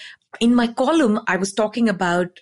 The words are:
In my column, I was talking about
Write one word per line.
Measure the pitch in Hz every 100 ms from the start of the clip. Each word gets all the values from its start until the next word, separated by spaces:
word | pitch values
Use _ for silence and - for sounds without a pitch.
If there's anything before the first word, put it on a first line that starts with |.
| - - _ -
In | 233 240
my | 233
column, | 233 262 320 247 208 -
I | 180
was | 196
talking | 196 214 240 233
about | 180 180 175 180 -